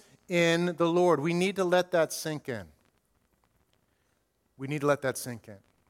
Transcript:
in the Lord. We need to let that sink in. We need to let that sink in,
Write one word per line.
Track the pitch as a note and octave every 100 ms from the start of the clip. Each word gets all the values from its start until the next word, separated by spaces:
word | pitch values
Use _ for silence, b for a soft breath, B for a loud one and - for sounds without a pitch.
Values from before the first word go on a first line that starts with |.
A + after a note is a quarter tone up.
| b b -
in | F3 E3+ E3+ F3 F3
the | E3+
Lord. | F3 F3+ D3+
We | D#3+
need | E3+ F#3+ G3
to |
let | F3+ F3+ F3+
that | E3+ D#3
sink | - D#3+ D3+ -
in. | A2+ E2+ _ _ _ _ _ _ _ _ _ _ _ _ _ _ _ _ _ _ -
We | C3+
need | D3+
to | C#3+
let | C#3
that | C3 A#2+
sink | B2+ A#2 -
in, | G2 _ _ _